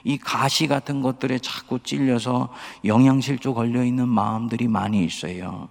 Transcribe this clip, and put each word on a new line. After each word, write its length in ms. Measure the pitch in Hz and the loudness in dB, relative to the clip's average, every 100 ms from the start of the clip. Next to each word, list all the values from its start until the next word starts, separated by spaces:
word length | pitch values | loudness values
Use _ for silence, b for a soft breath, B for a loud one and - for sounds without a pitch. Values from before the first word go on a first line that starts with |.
이 160 | - 143 | -4 -4
가시 480 | - 113 135 - 160 | -2 0 0 2 0
같은 340 | 139 - 139 | 0 -2 -2
것들에 380 | 131 127 - 127 | -2 -2 -2 -2
자꾸 400 | - - - 127 | -6 -10 -6 -6
찔려서 680 | - 143 135 120 120 123 127 B B B | -4 0 2 2 0 -2 -2 B B B
영양실조 720 | 104 110 135 135 127 131 135 | 2 6 6 6 2 -2 -2
걸려있는 520 | 117 117 120 123 127 123 | -2 0 0 0 2 2
마음들이 640 | 113 104 110 117 113 120 | 2 2 0 -2 -2 0
많이 340 | 107 95 104 | 0 0 2
있어요. 640 | 85 - 78 90 92 87 - | 0 -2 -8 -8 -8 -10 -12